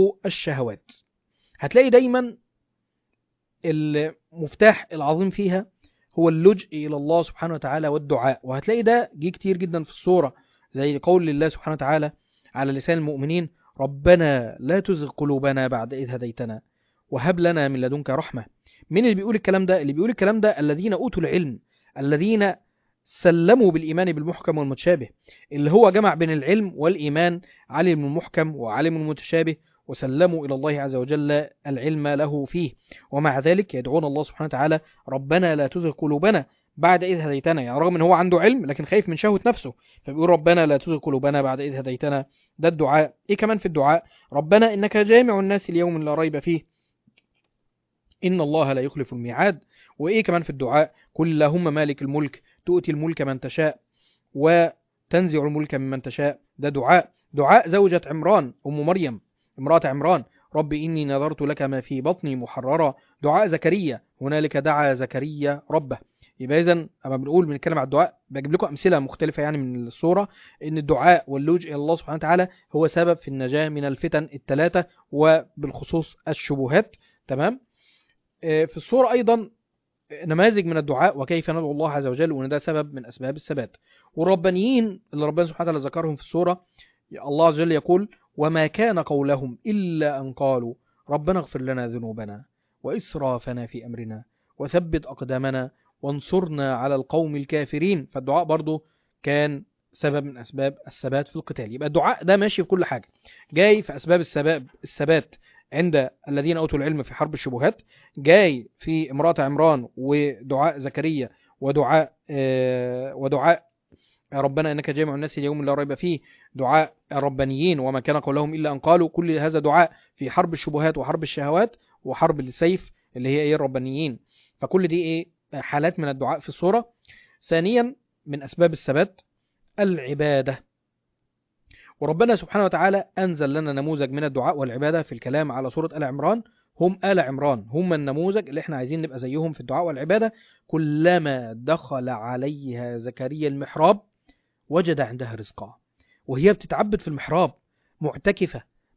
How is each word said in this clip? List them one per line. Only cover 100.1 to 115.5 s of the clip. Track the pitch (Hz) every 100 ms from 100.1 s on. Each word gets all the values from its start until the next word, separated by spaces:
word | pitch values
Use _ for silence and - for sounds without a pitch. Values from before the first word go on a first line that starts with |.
| 143 143
من | 123
أسباب | 117 139 135 139 -
الثبات | - 135 135 143
في | 160
القتال. | - - 110 123
يبقى | 147
الدعاء | 156 170 -
ده | 165 196
ماشي | 208 196
في | 175
كل | 180 -
حاجة، | 127 - _ _ - -
جاي | 147 202 214
في | - 135
أسباب | 160 175
السباب، | 165 151 147 156 131 _
الثبات | - - 147 160 - _ _ _ _
عند | 151 175 151 131 - -
الذين | 143 151 165
أوتوا | 160 147
العلم | 139 156
في | 127
حرب | - 156
الشبهات، | 151 139 120 156 - _ _ _ -
جاي | 143 190 190 131 - _
في | - 160 151
امرأة | 139 160 160
عمران | 135 143 160 143 117 -
ودعاء | 131 147 143 107 131 135 160 143
زكريا | 135 143 156 151 120 _ _ _
ودعاء، | 135 143 135 160 156 _ -
آه، | 143 131 131 127 127 123 123 135 135
ودعاء | 139 143 151 170 - _ _ _ _ _ _
"ربنا | 139 139 139 156
إنك | 147 151
جامع | 143 156 139
الناس | 151 -
ليوم | 143